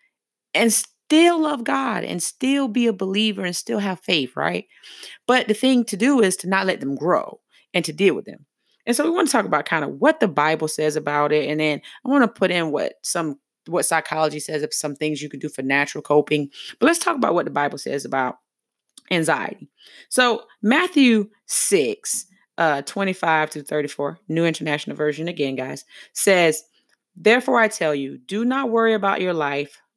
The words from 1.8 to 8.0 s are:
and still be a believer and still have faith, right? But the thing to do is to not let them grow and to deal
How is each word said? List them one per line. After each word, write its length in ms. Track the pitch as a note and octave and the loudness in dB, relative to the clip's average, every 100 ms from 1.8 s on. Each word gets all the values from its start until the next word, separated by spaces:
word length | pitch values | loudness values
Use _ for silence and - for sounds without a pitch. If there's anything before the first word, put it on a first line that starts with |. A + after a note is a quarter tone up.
| C4 G#3 | -2 -4
and 200 | - F3 | -6 -6
still 440 | - - C4 C#4 C4+ | -6 -4 0 0 0
be 200 | G#3+ A#3 | 0 0
a 60 | |
believer 520 | F#3+ F#3+ G3 A3 G3 | 0 -2 0 0 -2
and 100 | F#3 | -6
still 240 | F3 - A3+ | -6 -4 -4
have 220 | G3+ F3 | -4 -6
faith, 340 | - F3 C3 | 0 0 0
right? 320 | - D3+ F3 - _ - - - - - | -2 -2 -4 -8 _ -20 -20 -20 -16 0
But 220 | B3 A3+ | 2 2
the 60 | |
thing 300 | G#3+ C4 B3+ | 2 4 2
to 140 | A#3 F#3+ | 2 0
do 240 | A#3+ C#4 | 2 4
is 120 | G3 F#3 | 4 0
to 100 | F3 | -2
not 180 | F#3+ F#3+ | 0 0
let 140 | - | -2
them 160 | C3+ C3+ | -4 -4
grow 440 | D#3 D#3+ - - _ _ _ | 0 0 0 -12 _ _ _
and 100 | F3+ | -4
to 80 | E3+ | -4
deal 220 | D3+ | 2